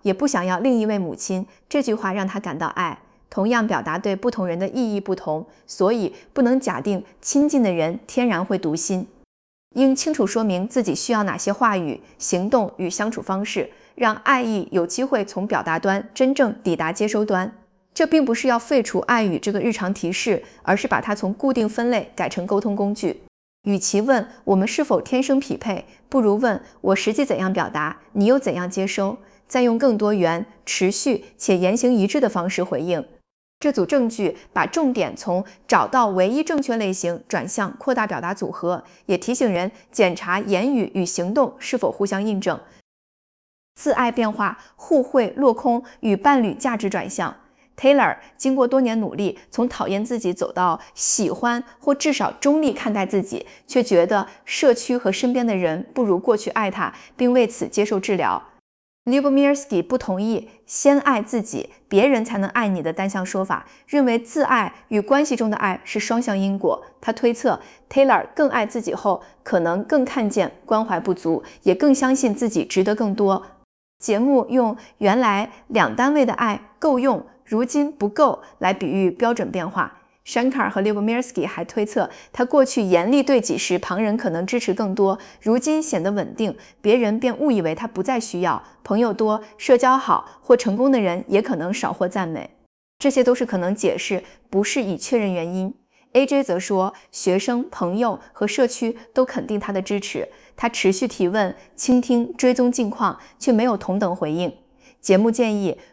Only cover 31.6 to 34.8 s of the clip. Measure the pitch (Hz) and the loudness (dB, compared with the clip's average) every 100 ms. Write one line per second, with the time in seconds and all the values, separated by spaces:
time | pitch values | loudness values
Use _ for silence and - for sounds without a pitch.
31.6 | 185 233 247 240 196 294 240 185 175 180 | 2 2 2 2 2 2 0 0 -4 -4
32.6 | 180 135 170 165 - - _ _ _ _ | -2 -2 -2 -4 -4 -18 _ _ _ _
33.6 | 294 269 180 285 233 226 185 - - 190 | -2 0 0 2 0 0 -4 -4 -6 -2
34.6 | 165 330 | -2 0